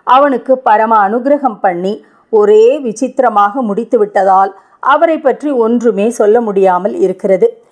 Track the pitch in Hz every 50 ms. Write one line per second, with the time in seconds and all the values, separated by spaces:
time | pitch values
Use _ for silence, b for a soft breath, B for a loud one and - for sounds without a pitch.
0 | B B 247 262 285 285 269 233 240 - 262 262 262 247 214 214 220 220 226 214
1 | 202 196 214 254 240 277 294 285 285 254 208 180 - 196 180 175 180 190 214 -
2 | - b b b b b - 214 208 208 214 214 220 233 269 311 277 233 208 -
3 | 269 247 254 - 262 233 214 208 202 202 240 277 254 208 202 190 233 220 - 233
4 | 208 202 - 208 190 196 190 190 196 202 - b b b b b b - 277 302
5 | 330 330 320 302 311 262 233 - - 302 285 247 226 220 240 240 226 240 208 196
6 | 202 233 240 - 226 202 214 240 240 214 202 196 190 190 180 180 180 208 175 175
7 | 185 180 185 185 - 202 190 175 208 233 - - b b